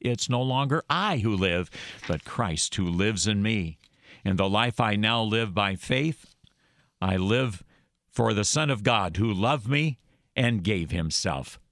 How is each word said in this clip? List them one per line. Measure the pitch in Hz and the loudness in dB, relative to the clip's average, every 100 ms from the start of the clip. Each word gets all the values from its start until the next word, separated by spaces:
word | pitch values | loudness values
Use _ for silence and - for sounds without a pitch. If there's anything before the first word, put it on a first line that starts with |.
It's | 120 117 - | -4 -2 -2
no | 123 | 0
longer | 131 127 139 151 - | 0 0 0 0 0
I | 160 208 156 | -2 0 0
who | 107 | 0
live, | 98 92 87 90 - - - - | 2 2 0 -2 -8 -14 -10 -4
but | 80 | -4
Christ | - - 110 80 - - | -4 -4 -2 -2 -2 -2
who | |
lives | 90 85 101 107 90 | 0 2 0 0 0
in | 101 | 0
me. | 104 110 85 78 _ _ - - | 0 0 -2 -8 _ _ -20 -6
And | 101 95 | 0 2
the | 98 | 2
life | 104 120 - | 2 0 2
I | 117 | 0
now | 104 110 117 | 2 2 2
live | 110 110 113 | 2 0 0
by | 90 101 | 0 0
faith, | 95 - 127 156 151 - _ _ _ _ _ _ - | -2 -2 0 0 -4 -10 _ _ _ _ _ _ -6
I | 95 95 | -2 0
live | 92 117 131 95 - _ _ _ _ | 2 2 0 -4 -12 _ _ _ _
for | - 113 | 0 2
the | 104 | 2
Son | 104 147 151 | 0 0 0
of | 123 | 0
God | 104 113 92 85 | 2 2 2 0
who | 113 | 0
loved | 98 110 143 107 | 2 2 0 0
me | 143 156 131 _ _ _ - | 0 0 -4 _ _ _ -2
and | 120 113 | 0 2
gave | 87 101 80 | 0 0 -2
himself | 87 82 - 92 71 65 - _ | -2 -2 -2 -2 -4 -6 -14 _